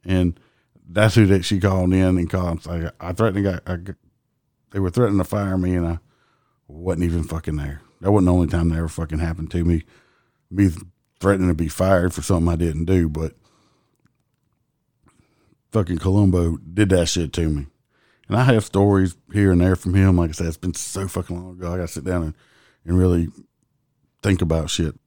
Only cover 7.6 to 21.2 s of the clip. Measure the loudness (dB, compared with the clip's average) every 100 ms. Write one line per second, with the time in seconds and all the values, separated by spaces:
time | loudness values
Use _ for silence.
7.6 | -8 -12 _ _ 2 4 4 2 2 0
8.6 | 0 -2 -4 -6 -6 -4 -4 -6 -6 -2
9.6 | 0 0 -4 _ _ _ _ _ _ 0
10.6 | 0 0 -16 _ _ _ 0 2 0 0
11.6 | -4 -2 2 2 0 -4 -2 0 0 0
12.6 | -2 -2 0 2 0 -4 -8 _ _ _
13.6 | _ _ _ _ _ _ _ _ _ _
14.6 | _ _ _ _ _ _ _ _ _ _
15.6 | _ -2 -2 -2 0 4 4 4 0 -4
16.6 | -6 0 2 4 2 -2 -4 -2 -2 -2
17.6 | -6 _ _ _ _ _ _ 0 2 2
18.6 | 0 2 4 4 2 -4 _ 2 4 4
19.6 | 4 2 2 4 4 4 0 -4 -8 -6
20.6 | -8 -8 -10 -8 -6 -8